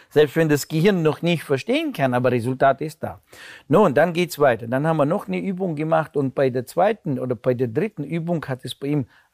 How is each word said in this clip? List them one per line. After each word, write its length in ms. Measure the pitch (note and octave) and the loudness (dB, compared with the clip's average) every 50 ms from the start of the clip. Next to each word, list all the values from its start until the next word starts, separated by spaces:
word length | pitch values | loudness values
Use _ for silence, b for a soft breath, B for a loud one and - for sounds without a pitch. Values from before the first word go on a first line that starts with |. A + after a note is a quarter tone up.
| b b | b b
Selbst 260 | - D3 D3+ C#3 - | 2 2 4 4 2
wenn 120 | E3 E3 D#3 | 2 2 2
das 200 | D3 C#3 - - | 2 0 0 -2
Gehirn 340 | D#3 D#3+ D#3 G#3+ G3+ F3 | -2 2 2 4 4 4
noch 200 | D#3+ D#3 C#3 - | 2 0 0 0
nicht 200 | - E3+ F3 D3+ | 0 0 0 -2
verstehen 500 | - - C#3+ B2+ - - B3 D#4 E4 D4+ | -2 -2 -2 -2 0 -2 -2 -2 -2 -4
kann, 220 | B3 - C3+ C3 B2 | -2 -2 0 0 0
aber 160 | B2 B2 B2+ | 0 2 2
Resultat 500 | B2+ B2 A2 B2+ C3 B2+ - A2+ A2+ - | 0 0 -2 -4 0 2 2 2 2 0
ist 220 | D3+ D#3+ - - | -4 -10 -10 -10
da. 180 | - G2+ E2 - B B B B B B B B B | -12 -12 -12 -14 B B B B B B B B B
No, 180 | - C#3 F#3 G#3+ | 2 4 4 4
und 120 | E3+ B2 | 4 4
dann 160 | C3+ D#3+ F3+ | 4 2 2
geht's 260 | E3 F3 F3+ D#3 - C#3+ | 2 0 -2 -2 0 2
weiter. 280 | D3 C3+ A#2 A2 A#2+ | 2 2 2 2 -2
Dann 200 | A2+ B2 C3+ D3 | -4 -2 0 0
haben 120 | D#3+ D#3+ D#3 | 0 2 2
wir 80 | C#3 | 2
noch 200 | C#3+ F3 G#3 - | 2 0 -2 -4
eine 140 | - F#3 F#3 | -6 -6 -4
Übung 340 | F3 F#3+ F#3+ F3+ G3 F3+ D#3 | -4 -4 -4 -4 -4 -4 -4
gemacht 420 | C#3+ D#3 D#3+ E3 D#3+ D#3 - - | -4 -2 0 0 0 0 0 -2
und 180 | C#3+ C#3 C3 - | -2 -2 -2 0
bei 160 | - C#3 C3 | 0 0 0
der 160 | A#2+ B2+ A#2+ | 0 -2 -6
zweiten 520 | - - E3+ F3+ G#3+ A3+ - - E3 C3+ B2 | -4 -2 0 0 0 0 -2 -4 -6 -4 -4
oder 160 | B2+ B2+ B2+ | -4 -4 -6
bei 200 | A2 - C3 B2+ | -2 -2 -2 0
der 140 | A#2 B2+ A#2 | 0 -2 -2
dritten 360 | A2 D3+ F#3+ A3 - - C#3+ | -2 -2 -2 -2 -4 -8 -8
Übung 400 | - E3 E3+ D#3+ E3+ F3 D#3 C3 | -6 -6 -6 -4 -4 -4 -4 -4
hat 180 | - C3 A#2+ - | -6 -8 -8 -10
es 100 | B2+ - | -12 -12
bei 140 | - C#3 C#3+ | -10 -6 -4
ihm 180 | D3+ D3 B2 b b b b b | -2 -2 -4 b b b b b